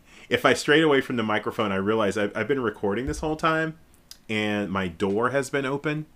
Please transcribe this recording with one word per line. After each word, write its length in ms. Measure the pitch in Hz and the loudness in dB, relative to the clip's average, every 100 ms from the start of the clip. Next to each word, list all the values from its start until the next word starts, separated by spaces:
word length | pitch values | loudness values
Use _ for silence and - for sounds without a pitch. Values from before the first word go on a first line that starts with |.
| _ | _
<laughs> 220 | - - | -16 -4
if 160 | 120 | 2
I 100 | 135 | 2
strayed 280 | 123 - 147 | 2 4 4
away 180 | 156 135 | 6 4
from 160 | 127 120 | 0 -2
the 60 | |
microphone, 500 | 110 107 113 110 107 | 0 0 -2 -2 0
I 40 | 98 | 0
realize 400 | 98 110 101 104 | 2 2 2 0
I've, 200 | 101 110 | -2 -2
I've 120 | 107 | -2
been 140 | 135 | 0
recording 440 | 113 - 101 110 139 | -2 -2 -2 -2 -4
this 140 | 147 | -4
whole 160 | 156 156 | -4 -2
time, 420 | 165 160 160 156 - _ - - - | 0 0 -2 -6 -18 _ -20 -16 -6
and 420 | 107 104 104 101 | -2 -2 -2 -2
my 180 | 95 92 | -2 -4
door 420 | 82 98 104 120 | -2 -2 0 0
has 200 | 139 127 | -2 -2
been 160 | 139 135 | -4 -2
open. 400 | 143 151 151 151 | -4 -4 -6 -8